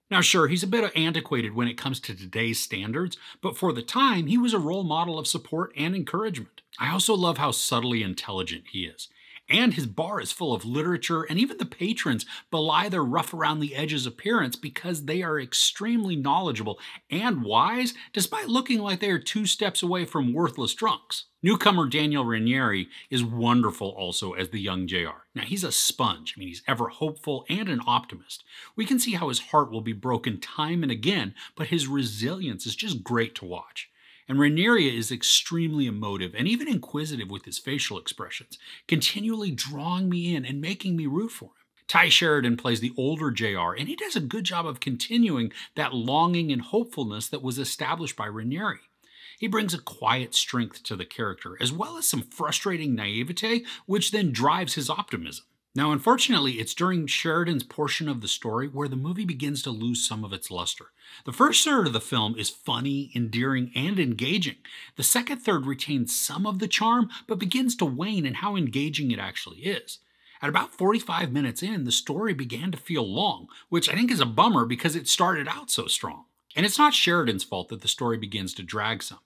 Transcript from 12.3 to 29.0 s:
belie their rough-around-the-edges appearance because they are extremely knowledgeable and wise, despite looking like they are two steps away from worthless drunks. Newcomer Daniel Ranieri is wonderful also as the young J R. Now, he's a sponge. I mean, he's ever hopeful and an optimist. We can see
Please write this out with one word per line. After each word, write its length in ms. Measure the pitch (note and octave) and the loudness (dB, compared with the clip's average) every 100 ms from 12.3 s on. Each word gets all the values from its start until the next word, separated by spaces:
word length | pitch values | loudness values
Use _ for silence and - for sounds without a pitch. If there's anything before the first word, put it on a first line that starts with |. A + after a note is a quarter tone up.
| - - | -12 -4
belie 380 | D#3+ D#3 D#3 G3+ | 0 2 2 2
their 160 | F3+ | 2
rough-around-the-edges 1040 | C3 D#3 - E3 D#3 D#3 D3 C3+ D#3 D3+ B2+ | 2 2 0 0 0 0 -2 -2 -2 -2 -4
appearance 500 | - G3+ A3+ C3+ - | -4 0 2 2 -2
because 480 | D3+ - F3 E3 | -8 -6 -6 -4
they 180 | C#3+ E3+ | -2 -2
are 160 | E3+ D3+ | 0 -2
extremely 800 | B2 - - - G#3+ A#3+ F#3+ D#3+ | 0 2 2 2 0 0 0 0
knowledgeable 640 | C#3 E3 F3+ A2 G#2+ G2 - - - | 2 2 2 -2 -4 -6 -12 -18 -6
and 320 | D#3+ A#3 E3+ | 0 0 0
wise, 500 | G3+ G#3 E3+ A#3+ B3 - - | 4 4 6 4 -2 -4 -6
despite 340 | G#3 F#3 A4 G4+ | -2 -2 -2 0
looking 320 | A#3+ B3 A#3 | 0 2 0
like 220 | G3+ F#3 | 0 0
they 80 | G#3 | 0
are 100 | F3 | 0
two 260 | - G#3+ G#3 | 0 -2 0
steps 380 | - G3+ - | 0 0 0
away 220 | F3 F3+ E3 | 0 0 0
from 260 | D#3 B2 | 0 2
worthless 400 | B2 E3+ - A2+ | 2 0 0 -4
drunks. 520 | - A3 - - - - _ F3 | 0 0 -2 -4 -10 -10 _ 2
Newcomer 440 | G#3 G#3+ F#3 C#3 | 6 6 6 4
Daniel 340 | D3 D3+ D3 | 2 2 2
Ranieri 640 | A#2+ A2 A2+ C3 A#2+ G2 F2+ - - | 2 2 2 4 2 2 -2 -10 -4
is 120 | B2+ | -2
wonderful 680 | A#2 A#2 A#2 B2 A2 - G2 | 0 2 6 6 4 0 -6
also 420 | F#2+ F2+ - F#2+ | -4 -4 -4 -4
as 160 | F2+ F#2 | -4 -4
the 100 | G#2 | -4
young 260 | G2 F#2 F2+ | -4 -2 -2
J 160 | F#2 | -2
R. 200 | D#2+ - - - | -2 -8 -14 -10
Now, 60 | |
he's 240 | - G3 F2 | -4 -2 0
a 80 | |
sponge. 600 | - - - A#2 E2 D#2 - | 0 0 2 0 0 -8 -10
I 40 | |
mean, 80 | F#2 | -12
he's 160 | E2+ - | -8 -2
ever 220 | A#2+ A2 | -2 -2
hopeful 560 | - D#3 D3 D#3 C3 - | -2 -4 -4 -6 -6 -4
and 180 | F3+ G#3+ | -4 -2
an 140 | B2 A#2+ | -2 2
optimist. 600 | A#2 - F2+ - - - - - - | 0 0 -10 -14 -16 -16 -20 -12 -6
We 80 | A3+ | 0
can 120 | |
see 180 | B3+ | 2